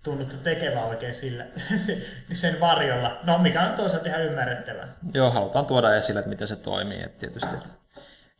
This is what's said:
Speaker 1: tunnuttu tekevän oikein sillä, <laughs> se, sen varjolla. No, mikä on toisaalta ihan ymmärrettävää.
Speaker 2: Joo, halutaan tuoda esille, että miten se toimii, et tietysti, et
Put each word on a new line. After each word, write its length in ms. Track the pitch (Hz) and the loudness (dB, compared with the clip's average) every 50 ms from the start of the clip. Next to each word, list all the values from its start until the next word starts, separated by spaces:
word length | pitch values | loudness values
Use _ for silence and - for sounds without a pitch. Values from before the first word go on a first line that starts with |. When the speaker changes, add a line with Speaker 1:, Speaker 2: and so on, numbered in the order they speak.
| - | -6
Speaker 1:
tunnuttu 320 | 151 139 135 135 - 139 | -6 -4 -4 -6 -6 -8
tekevän 480 | 131 - 165 156 - 160 139 120 120 113 | -4 -2 -2 0 0 0 -2 -2 -2 -2
oikein 300 | 113 113 - 127 120 117 | -2 -4 -4 -6 -6 -6
sillä, 320 | - 139 127 120 120 - - - 175 - | -6 -6 -6 -6 -8 -10 -10 -10 -10 -4
<laughs> 220 | - 214 185 - | -2 0 0 0
se, 120 | 208 - - - - - - - - | -2 -2 -4 -6 -10 -14 -14 -10 -8
sen 280 | 175 - 175 165 151 156 | -4 -2 0 0 2 4
varjolla. 600 | 170 165 160 147 143 131 123 127 127 120 - - | 4 4 4 4 2 2 2 0 0 -2 -4 -2
No, 160 | 165 175 175 175 | 2 2 4 6
mikä 240 | 180 - - 170 | 6 6 6 4
on 120 | 185 - - | 2 2 2
toisaalta 320 | - 196 180 170 160 - 160 | 0 0 0 0 0 -2 -2
ihan 140 | 156 165 | -2 -2
ymmärrettävää. 760 | 160 147 139 131 123 123 120 - - 120 104 - - 127 - - 175 175 - | -2 -2 -2 -2 -2 -2 -4 -6 -8 -10 -10 -10 -12 -14 -14 -12 -8 -2 2
Speaker 2:
Joo, 160 | 135 131 120 | 4 4 6
halutaan 360 | 123 110 98 95 - 139 139 | 6 4 2 2 2 0 2
tuoda 300 | - 131 123 113 107 107 | 4 4 6 6 6 6
esille, 220 | 107 - - 101 101 | 6 4 2 2 0
että 80 | - 101 | -2 -2
miten 160 | 101 - 104 107 | -4 -4 -4 -6
se 80 | 107 | -6
toimii, 460 | - - 101 98 95 98 104 95 90 | -6 -6 -4 -4 -2 -4 -4 -6 -8
et 160 | 85 - - - | -8 -10 -10 -12
tietysti, 360 | - - - 120 - - - | -12 -12 -8 -6 -6 -6 -6
et 180 | - - - - - _ _ _ - - - - - _ _ _ | -8 -10 -14 -18 -20 _ _ _ -20 -20 -20 -20 -20 _ _ _